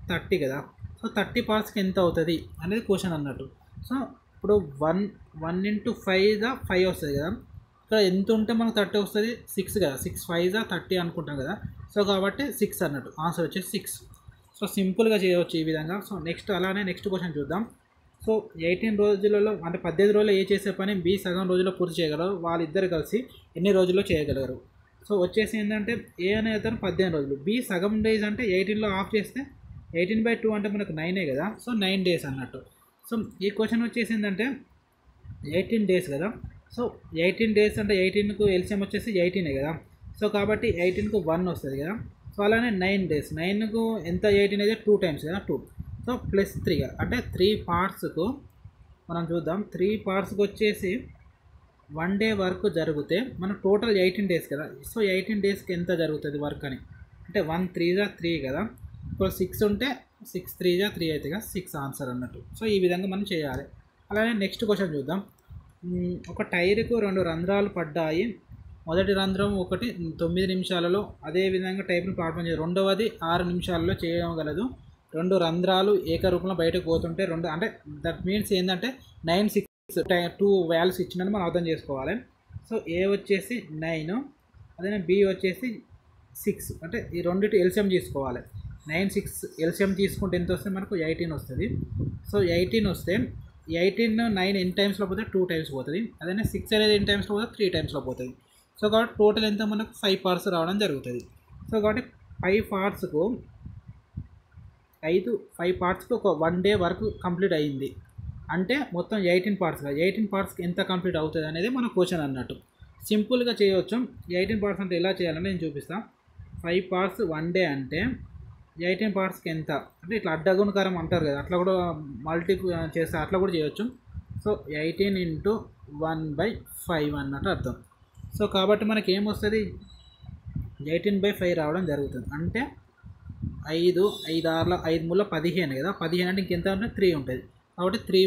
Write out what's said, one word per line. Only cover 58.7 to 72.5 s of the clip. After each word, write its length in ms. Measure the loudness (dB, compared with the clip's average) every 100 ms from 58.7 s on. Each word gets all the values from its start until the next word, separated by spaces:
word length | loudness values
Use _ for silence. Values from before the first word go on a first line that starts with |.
| -8 -16 -14 -12
ఇప్పుడు 200 | -2 -2 0
సిక్స్ 240 | -4 2
ఉంటే 240 | 2 2 -2 -4 -10 _ -12
సిక్స్ 220 | -10 -10 -2
త్రీ 140 | 0 2
జా 100 | 0
త్రీ 160 | 0 -2
అయితే 140 | -2 -4
కదా, 140 | -6 -6
six 220 | -8 -8 -8
answer 340 | -8 -6 -6
అన్నట్టు. 260 | -6 -8 -10 -16 -6
So, 80 | 0
ఈ 120 | 4 4
విధంగా 220 | 2 0
మనం 180 | -2 -2
చేయాలి. 320 | -2 -2 -4 -8 -16 _ _ _
అలానే 240 | 0 0 2
next 200 | -2 -2 0
question 280 | 2 2 -2
చూద్దాం. 240 | -2 -4 -4 _ _ -20 -20 _ -6
మ్మ్, 300 | -4 -2 -4 -8
ఒక 120 | -6 -2
టైరుకు 420 | 2 4 4 2 0
రెండు 220 | 2 0
రంధ్రాలు 480 | 0 0 2 2 2
పడ్డాయి. 540 | -2 -4 -2 0 0 -2 -4 -14 -20 -20 -16 -2
మొదటి 260 | 2 2
రంధ్రం 380 | 2 2 2 2 2
ఒకటి 300 | 0 -2 -4 -6 -8 -2
తొమ్మిది 280 | -2 2 0
నిమిషాలలో 520 | 0 0 0 2 0 -2 -8
అదే 200 | -4 0 0
విధంగా 340 | 0 -2 -4 0
టైర్‌ను 240 | 0 0 -2
ప్లాట్‌ఫామ్ 300 | -2 -2
చేయాలి. 160 | -4